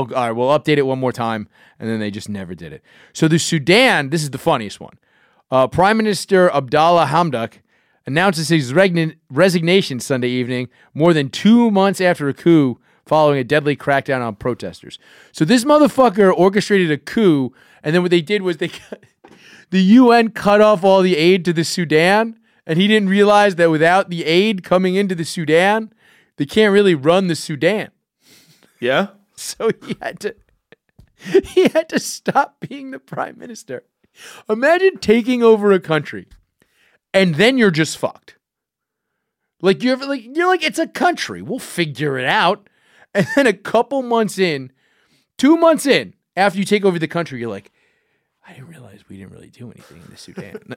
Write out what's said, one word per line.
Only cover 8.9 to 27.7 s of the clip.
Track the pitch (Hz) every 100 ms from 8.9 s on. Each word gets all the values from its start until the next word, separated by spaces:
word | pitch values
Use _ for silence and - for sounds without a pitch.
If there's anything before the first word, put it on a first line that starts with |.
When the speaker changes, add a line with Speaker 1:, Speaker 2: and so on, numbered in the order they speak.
| 170 160 - _
Speaker 1:
resignation | 131 190 175 165 190 - 127
Sunday | - 131 123
evening, | 127 120 127 123 _ _
more | 131 165
than | 160 139
two | - 202 233 233
months | 196 196 190
after | 185 175 143
a |
coup | 131 170 165 135 117 _ _
following | _ 156 151 139
a |
deadly | 120 147 143 143
crackdown | - 139 131 131 120
on |
protesters. | 101 127 117 98 - 60 - _ - _
So | -
this | 156 247
motherfucker | 247 302 285 - 254 190 196
orchestrated | 165 185 202 - 202 175
a | 147
coup, | - - 208 147 127 - _ _
and | 151
then | 170
what | 180
they | 175
did | 151 208
was | 185 160
they | 170
<laughs> |
cut, | - - - _ _ _ _ - - _
the | 185
U | 190 233 247
N | 233 226
cut | - 196 208
off | 214 208
all | 190 190
the | 185 165
aid | 165 190
to | 170
the | 165
Sudan, | 160 - 165 156 170 208 226 226 _ _ -
and | 165
he | 202
didn't | 214 196
realize | 196 202 208 208 170
that | 170
without | 156 165 185 190
the | 170
aid | 151 170 214 202
coming | - 180 185 185
into | 202
the | 180
Sudan, | 160 - 151 160 185 220 220 _ _ _ _ -
they | 175
can't | - 214
really | 196 202 160
run | 135 180 190
the | 156
Sudan. | - 147 156